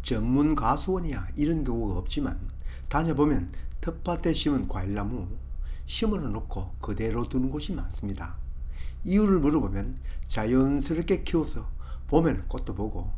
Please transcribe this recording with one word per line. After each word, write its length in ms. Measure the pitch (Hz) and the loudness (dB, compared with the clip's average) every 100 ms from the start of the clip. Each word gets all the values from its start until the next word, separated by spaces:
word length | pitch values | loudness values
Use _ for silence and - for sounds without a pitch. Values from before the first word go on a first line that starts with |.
| - | -2
전문 460 | 110 113 131 151 147 | 0 2 4 4 4
과수원이야 720 | 113 147 - 185 165 - - - | 2 0 0 0 0 -4 -4 0
이런 260 | 147 160 | 2 2
경우가 340 | 131 117 107 90 | 0 0 0 0
없지만 360 | 90 147 135 - - - - - - | 0 -2 -2 -2 -6 -6 -8 -6 -2
다녀보면 640 | 143 165 143 151 120 - - - - | 0 0 4 4 4 0 -6 -6 -4
텃밭에 520 | - 165 - 170 170 | -4 -4 -2 0 0
심은 340 | 156 151 139 98 | 2 2 2 0
과일나무 640 | 101 95 101 101 120 95 - - - - - - | -2 0 0 -2 -4 -4 -6 -6 -6 -4 -6 -6
심어놓고 880 | - 220 202 139 107 - - 92 - | 0 0 0 -2 -4 -4 -4 -4 -6
그대로 480 | - 98 113 113 117 | -4 -2 0 0 0
두는 200 | 131 131 | 0 0
곳이 240 | 147 - | -2 -4
많습니다. 600 | 170 - - 104 98 90 - - - - - - - | -4 -4 -4 -4 -6 -6 -6 -6 -6 -6 -4 -6 -4
이유를 340 | - 196 214 185 | 2 4 6 6
물어보면 580 | 143 151 104 98 101 131 - - - | 6 4 2 0 -2 -4 -4 -4 -2
자연스럽게 960 | - 110 127 135 143 135 165 165 190 | 0 4 4 4 2 0 0 2 0
키워서 480 | - 165 151 - - - - - - | 2 0 0 -2 -4 -6 -6 -8 2
봄에는 400 | 156 165 - - | 4 6 2 -2
꽃도 260 | - - | -4 -4
보고 380 | 101 107 107 101 | -2 -2 -2 -2